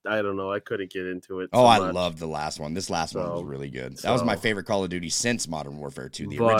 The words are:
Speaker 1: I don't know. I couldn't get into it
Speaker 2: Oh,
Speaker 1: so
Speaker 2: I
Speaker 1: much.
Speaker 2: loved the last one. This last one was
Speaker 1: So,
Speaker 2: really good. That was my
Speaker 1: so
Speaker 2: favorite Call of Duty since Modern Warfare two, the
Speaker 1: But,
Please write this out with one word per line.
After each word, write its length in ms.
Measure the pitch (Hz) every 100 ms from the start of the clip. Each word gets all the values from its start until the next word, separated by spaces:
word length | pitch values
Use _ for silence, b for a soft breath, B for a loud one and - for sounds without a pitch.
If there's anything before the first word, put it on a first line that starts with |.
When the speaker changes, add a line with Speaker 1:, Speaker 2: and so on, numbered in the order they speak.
| 98
Speaker 1:
I 160 | 107
don't 160 | 101 98
know. 140 | 95
I 60 | 104
couldn't 320 | - 110 92
get 160 | 95 90
into 320 | 92 - 92
it 100 | 92
Speaker 2:
Oh, 120 | 120
Speaker 1:
so 20 | 120
Speaker 2:
I 140 | 110
Speaker 1:
much. 160 | 92 90
Speaker 2:
loved 240 | 90 80
the 80 | 82
last 320 | 76 76 80
one. 160 | 76 87
This 160 | 95
last 240 | 87 80 95
one 120 | 87
was 120 | 85
Speaker 1:
So, 40 |
Speaker 2:
really 280 | 73 69 69
good. 260 | 64 65 69
That 140 | 101
was 120 | 123
my 120 | 117 101
Speaker 1:
so 60 |
Speaker 2:
favorite 240 | 113 101 90
Call 160 | 101
of 80 | 92
Duty 180 | 87 82
since 380 | - 120 117 -
Modern 320 | 78 71 73
Warfare 300 | 71 69 65
two, 180 | - 71
the 100 | 71
Speaker 1:
But, 200 | 117